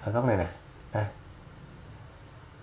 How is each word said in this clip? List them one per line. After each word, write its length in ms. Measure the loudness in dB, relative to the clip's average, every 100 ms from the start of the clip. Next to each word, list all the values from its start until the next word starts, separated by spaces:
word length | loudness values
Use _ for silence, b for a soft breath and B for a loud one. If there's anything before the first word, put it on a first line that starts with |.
Ở 80 | 2
góc 140 | 6 8
này 120 | 8
này. 100 | 6 -2 -14 -16 -2
Đây. 120 | 2 2 0 -14 -16 -16 -14 -14 -14 -14 -14 -14 -14 -16 -16 -16 -16